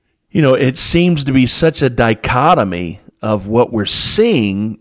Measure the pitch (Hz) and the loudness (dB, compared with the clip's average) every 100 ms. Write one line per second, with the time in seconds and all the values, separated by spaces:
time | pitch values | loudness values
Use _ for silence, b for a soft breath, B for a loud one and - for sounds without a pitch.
0 | _ _ _ 196 143 127 131 131 - 170 | _ _ _ 0 2 4 2 -2 -2 2
1 | 175 160 139 131 123 - 165 - 135 120 | 2 0 0 2 2 2 -2 0 -2 0
2 | 117 110 - 123 151 180 101 87 87 98 | 0 0 -2 0 2 2 0 -4 -6 -10
3 | - _ 107 107 98 113 - 113 101 - | -18 _ -4 -4 -2 0 0 -2 -4 -2
4 | - - 233 175 104 98 110 107 | -2 0 2 2 0 -2 -4 -6